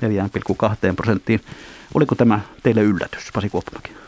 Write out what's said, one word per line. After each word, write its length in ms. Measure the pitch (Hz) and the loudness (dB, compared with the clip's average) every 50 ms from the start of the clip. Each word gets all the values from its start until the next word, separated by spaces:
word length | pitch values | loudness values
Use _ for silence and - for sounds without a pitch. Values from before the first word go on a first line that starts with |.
neljään 300 | 123 110 107 98 95 101 | -2 -2 0 0 -2 -2
pilkku 240 | - - - - 95 | -4 -4 -4 -4 -2
kahteen 420 | - - 107 107 - - 95 90 | 0 0 0 0 0 0 0 0
prosenttiin. 440 | - - 113 107 - - - 113 104 - - - - - - - - - - - | 0 0 0 0 0 0 0 0 0 -2 -6 -18 -20 -20 -20 -20 -20 -14 -6 -2
Oliko 200 | 156 151 131 - | 0 0 2 2
tämä 260 | - 127 117 107 104 101 - - - - | 4 4 4 4 2 0 -6 -10 -4 0
teille 200 | 127 113 110 104 | 2 2 4 4
yllätys, 480 | 107 98 82 - - - - - - - | 4 2 2 -2 -4 -8 -10 -14 -8 -6
Pasi 140 | - 98 104 | -4 -4 -4
Kuoppamäki? 420 | - 87 - - - - - - - - - | -4 -6 -6 -8 -10 -16 -16 -16 -18 -20 -20